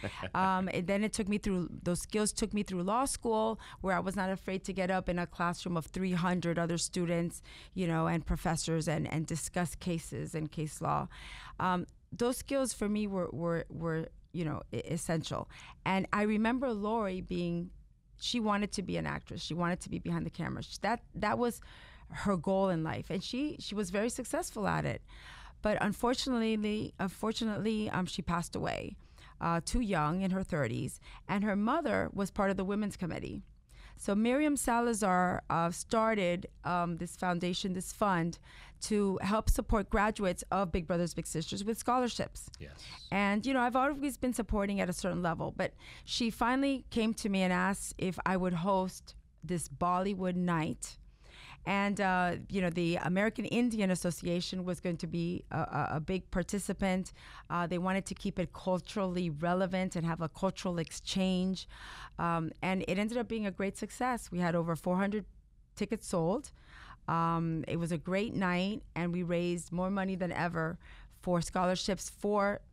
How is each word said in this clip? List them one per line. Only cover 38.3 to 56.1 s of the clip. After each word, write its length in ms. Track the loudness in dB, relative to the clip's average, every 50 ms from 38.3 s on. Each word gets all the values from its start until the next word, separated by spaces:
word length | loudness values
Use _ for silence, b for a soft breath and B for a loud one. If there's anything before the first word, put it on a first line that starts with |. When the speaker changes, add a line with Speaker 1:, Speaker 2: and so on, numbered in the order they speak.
| -2 -6 B B B B B B B B -2
Speaker 2:
to 360 | 0 2 4 4 4 2 0 0
help 260 | 2 2 4 6 4
support 400 | 4 4 4 4 4 2 2 4
graduates 560 | 4 4 4 4 2 2 2 0 0 0 -2 -2 0
of 180 | 2 2 2
Big 160 | 0 0 0
Brothers 280 | 0 0 2 0 0 -2
Big 120 | -4 -6
Sisters 380 | -4 -4 -4 -4 -4 -4 -4 -2
with 140 | -2 -2 -2
scholarships. 720 | 0 2 2 4 2 2 0 -2 -4 -6 -6 -12 -14 -14 -14 -14
Speaker 1:
Yes. 140 | -14 -14 -14 B B B B B B -2
Speaker 2:
And, 340 | 0 2 4 4 2 2 2
you 80 | 2 4
know, 60 | 4
I've 160 | 4 4 4
always 420 | 4 4 2 2 0 -2 -2 -2 0
been 160 | -2 0 0
supporting 460 | 0 0 0 2 2 2 2 2 2
at 100 | 2 0
a 20 | 0
certain 300 | 0 -2 -2 0 0 0
level, 320 | 0 0 0 -2 -4 -2
but 160 | -2 -2 -2 -4 B B B B B B
she 240 | B -2 0 0 0
finally 540 | 2 2 2 4 4 4 4 2 2 0 -2 -2
came 240 | 0 2 2 2 2
to 140 | 0 0 0
me 140 | 2 4 4
and 100 | 4 4
asked 420 | 4 2 2 0 -2 -4 -8 -6
if 220 | -4 -2 -2 -2 0 0
I 100 | 2 2
would 160 | 2 2 2 0
host 640 | 2 2 4 4 4 2 0 -4 -8 -14 -18 -20 -20 -20 -20 -20 -12 -6
this 260 | -4 -2 -2 -2 -4
Bollywood 680 | -4 0 2 2 2 2 2 0 0 0 0 0 2
night. 600 | 2 2 2 4 2 2 0 -2 -4 -8 -12 -12 -14 -20 B B B B B B B B B B B B
And, 320 | 0 2 2 2 2 2 2
uh, 380 | 2 4 4 4 4 2 0 -2 -4 -4
you 100 | -2 0
know, 80 | 2 2
the 280 | 2 2 2 2 2
American 500 | 2 2 2 2 2 2 2 0 -2 -2
Indian 440 | 0 2 2 2 2 2 2 4 4
Association 760 | 2 2 0 -2 -2 -2 -2 0 0 0 0 -2 -4 -4 -2
was 140 | -2 -4 -2
going 180 | -2 -2 -2 -2
to 80 | -2
be 400 | -2 -2 0 0 0 -2 -4 -6 -4
a, 100 | -2 -2
a, 280 | -2 -2 -2 -2 0 0 -2
a 80 | -2
big 300 | -2 -2